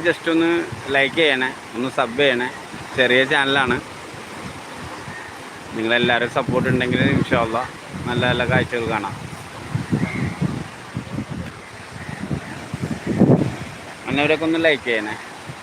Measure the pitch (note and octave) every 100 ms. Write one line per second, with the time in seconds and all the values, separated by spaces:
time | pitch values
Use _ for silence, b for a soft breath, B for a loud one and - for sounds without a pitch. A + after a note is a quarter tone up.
0 | E3+ D#3+ E3+ E3 E3 E3+ E3 - - C3+
1 | C#3 - D#3 C3 C3 - - A2 C3 C#3+
2 | B2 A#2+ C#3+ A#2+ B2+ - - - - -
3 | B2 B2+ C3 D3+ C3+ C#3 B2+ C3 - -
4 | - - - - - - - - - -
5 | - - - - - - - A2 A2 A#2+
6 | A#2+ A#2+ A#2+ D3 A#2+ B2+ C3 B2+ B2 B2
7 | C3+ C3 B2+ B2 A2+ A2+ B2+ - - -
8 | B2 B2 B2 A#2+ A#2+ B2+ A#2+ A#2+ A2+ A2
9 | G2 - - - - - - - - -
10 | - - - - - - - - - -
11 | - - - - - - - - - -
12 | - - - - - - - - - -
13 | - - - - - - - - - -
14 | - C3+ D3 D3+ D#3+ E3 E3 C3+ B2 A2+
15 | G#2+ A2 - - - -